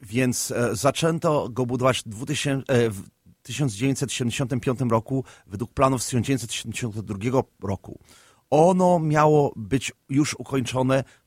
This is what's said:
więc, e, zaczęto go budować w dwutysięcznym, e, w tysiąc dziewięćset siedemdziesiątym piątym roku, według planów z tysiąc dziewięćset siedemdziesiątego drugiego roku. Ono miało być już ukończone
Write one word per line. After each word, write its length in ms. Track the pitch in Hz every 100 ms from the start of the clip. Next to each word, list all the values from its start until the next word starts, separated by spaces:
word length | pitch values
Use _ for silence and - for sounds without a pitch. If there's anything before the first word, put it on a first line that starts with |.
więc, 500 | 101 117 127 - -
e, 240 | 120 117 98
zaczęto 760 | 139 - 165 165 170 147 101
go 160 | 117 123
budować 340 | 127 131 120
w 100 | 113
dwutysięcznym, 680 | 104 127 147 147 135 - 123
e, 120 | 117
w 120 | 98 - _ _ _
tysiąc 300 | - 113 143
dziewięćset 380 | 98 135 127 131
siedemdziesiątym 480 | - 120 - 127 131
piątym 300 | 139 120 123
roku, 340 | 113 - 131 - - _
według 260 | 101 120
planów 300 | - 135 127
z 20 | -
tysiąc 200 | 127 107
dziewięćset 280 | 135 113
siedemdziesiątego 480 | - 117 - 120 104
drugiego 400 | 98 98 117 127 - _
roku. 360 | 98 95 - - _ - _ _ -
Ono 500 | 147 170 185 180 175
miało 540 | 156 151 151 151 143 -
być 360 | 101 131 - - -
już 240 | 139 151
ukończone 680 | - 123 139 117 131 131 135 - _